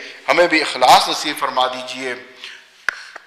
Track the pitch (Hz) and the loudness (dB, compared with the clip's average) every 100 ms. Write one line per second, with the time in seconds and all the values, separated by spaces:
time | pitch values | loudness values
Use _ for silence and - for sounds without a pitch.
0 | - - - 151 175 156 143 127 127 185 | -12 -12 -2 2 4 2 -2 2 6 6
1 | 190 151 156 143 135 127 127 127 127 127 | 6 -4 -6 -6 -4 -2 -2 -4 -12 -10
2 | 131 120 - - - - _ _ - - | -10 -10 -14 -20 -20 -20 _ _ -10 -10
3 | - - | -16 -20